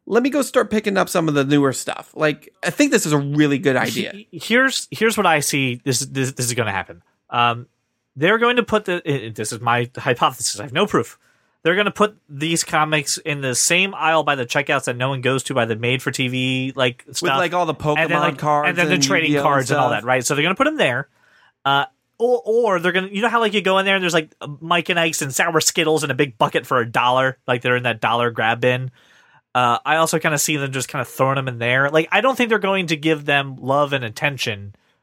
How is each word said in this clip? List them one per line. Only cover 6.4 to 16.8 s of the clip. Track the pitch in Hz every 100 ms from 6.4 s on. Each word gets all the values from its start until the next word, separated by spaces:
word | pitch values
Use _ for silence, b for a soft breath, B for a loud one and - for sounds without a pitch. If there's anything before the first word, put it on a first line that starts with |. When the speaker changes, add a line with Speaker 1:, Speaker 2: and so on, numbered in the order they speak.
| 120
Speaker 2:
is | 123
gonna | 110
happen. | 95 87 87 _ _ _
Um, | 123 120 117 120 _ _ _ _ 127
they're | 160 220
going | 233 247
to |
put | 220 214 208
the, | 175 165
i-, | 139 113
this | 107 110
is | 113
my | 120 120 120 -
hypothesis. | 135 123 156 123 - 98
I |
have | 127
no | 131 202
proof. | 156 113 - _ _ _ _
They're | 165 185
gonna | 202
put | - 208 - _
these | 139 160 165
comics | - 165 156 156 139 -
in | - 143
the | 135
same | 120 - 175 196
aisle | 196 160 160
by | 147 139
the | 120
checkouts | 147 139 143 -
that | 123
no | 131
one | 135
goes | 127 131
to, | -
by | 131 113
the | 107
made-for-T | 120 131 143 127 127
V, | 127 127 131 131
like, | 135